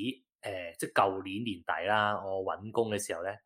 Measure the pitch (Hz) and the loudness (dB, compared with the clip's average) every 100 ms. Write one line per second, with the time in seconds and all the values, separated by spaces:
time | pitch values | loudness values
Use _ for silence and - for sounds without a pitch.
0 | 120 - _ _ 107 92 85 - - - | -6 -6 _ _ -8 -6 -8 -8 0 4
1 | 98 95 92 101 117 87 - 80 95 107 | 4 4 -4 -4 -4 -4 -2 -2 4 4
2 | 104 98 95 95 92 80 110 117 110 101 | 4 2 -2 -4 -2 -4 -2 0 2 0
3 | - 85 95 104 | -2 -4 -6 -6